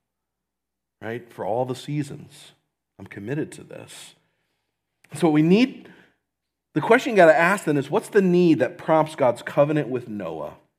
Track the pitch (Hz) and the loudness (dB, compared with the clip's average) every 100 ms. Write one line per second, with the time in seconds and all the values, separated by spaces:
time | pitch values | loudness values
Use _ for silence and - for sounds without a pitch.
0 | _ _ _ _ _ _ _ _ _ _ | _ _ _ _ _ _ _ _ _ _
1 | 107 117 - - 95 117 127 123 - 147 | -12 -12 -12 -10 -6 -4 -6 -8 -8 -8
2 | 143 - - - - _ _ _ _ - | -8 -12 -20 -20 -20 _ _ _ _ -20
3 | 98 104 104 151 123 - - - - - | -20 -14 -10 -8 -8 -12 -20 -20 -20 -20
4 | - _ _ _ _ _ _ _ _ _ | -20 _ _ _ _ _ _ _ _ _
5 | _ 139 175 151 165 202 254 - - - | _ -2 2 4 4 4 2 -2 -20 -20
6 | _ _ _ _ _ _ _ 156 170 240 | _ _ _ _ _ _ _ -4 2 2
7 | 277 208 165 151 170 202 165 143 139 190 | 2 6 6 6 4 0 -2 -4 -2 -4
8 | - 208 185 175 175 151 123 - - 160 | -2 0 2 4 4 2 0 -4 0 2
9 | 151 - 127 110 - - 143 151 117 123 | 2 0 -2 -2 -4 0 0 0 -4 -8
10 | 113 104 85 80 73 76 _ | -8 -10 -10 -10 -12 -16 _